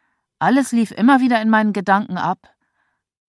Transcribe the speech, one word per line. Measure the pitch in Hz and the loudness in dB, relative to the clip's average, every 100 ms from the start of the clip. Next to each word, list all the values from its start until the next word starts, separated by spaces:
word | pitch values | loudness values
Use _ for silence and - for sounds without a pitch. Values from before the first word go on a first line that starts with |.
| _ _ _ - | _ _ _ -4
Alles | 165 262 254 | 0 0 0
lief | 233 214 | -2 -2
immer | - 233 269 | 0 2 4
wieder | 254 233 | 2 0
in | 220 | 0
meinen | 220 214 | 0 0
Gedanken | 202 190 196 - 180 | -2 0 0 -2 -6
ab. | 165 185 _ _ _ _ _ _ _ _ | -6 -6 _ _ _ _ _ _ _ _